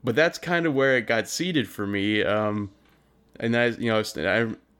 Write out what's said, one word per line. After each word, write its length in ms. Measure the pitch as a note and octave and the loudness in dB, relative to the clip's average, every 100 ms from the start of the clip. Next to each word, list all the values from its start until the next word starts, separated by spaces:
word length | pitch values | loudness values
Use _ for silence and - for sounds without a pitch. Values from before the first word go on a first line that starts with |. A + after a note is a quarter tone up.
but 140 | B2+ A#2 | -2 2
that's 200 | E3 - | 2 0
kind 280 | E3 F3 E3+ | -2 0 0
of 80 | |
where 240 | C3+ C3+ C3 | 2 4 2
it 100 | G#2+ | 2
got 220 | A#2 G2+ | -2 0
seated 400 | - F3 D#3+ G#2+ | -4 -2 -2 -2
for 180 | - G2+ | -4 -4
me. 340 | G2+ G2+ G#2+ | 0 0 2
Um, 480 | G2+ G#2 G#2+ G#2 G2+ - _ _ _ _ _ - | 2 0 0 -2 -6 -12 _ _ _ _ _ -6
and 160 | A#2 A#2 | -2 2
I, 120 | A#2+ | 0
you 220 | A2+ A#2 | 0 0
know, 100 | A2 | 0
I, 540 | G#2+ - E2 G#2 A2+ - _ _ | 0 -4 0 0 0 -6 _ _